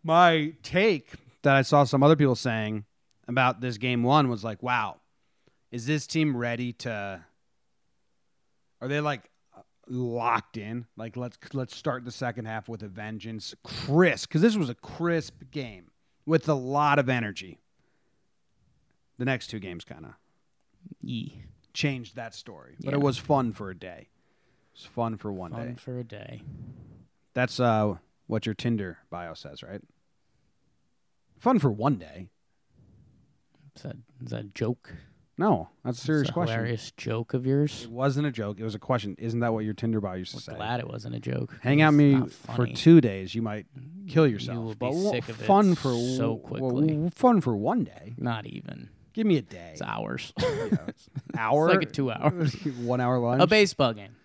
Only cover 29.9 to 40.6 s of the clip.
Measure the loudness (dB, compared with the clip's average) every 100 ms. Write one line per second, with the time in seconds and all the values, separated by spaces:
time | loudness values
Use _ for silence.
29.9 | _ _ _ _ _ _ _ _ _ _
30.9 | _ _ _ _ _ 2 4 2 0 0
31.9 | -2 -6 -16 -18 _ _ _ _ _ _
32.9 | _ _ _ _ _ _ _ -20 -16 -14
33.9 | -14 -20 _ -10 -10 -10 -4 -4 -4 -10
34.9 | -20 -20 _ _ -2 2 2 -2 _ -8
35.9 | -6 0 0 0 -2 -2 -2 -2 -6 -8
36.9 | -10 -6 -6 -4 -2 0 2 0 -4 -12
37.9 | -2 0 0 -2 -4 -6 -6 -8 -8 -2
38.9 | -2 -2 -8 -4 -2 0 0 -4 -4 -2
39.9 | -2 -4 -8 -10 -12 -14 -10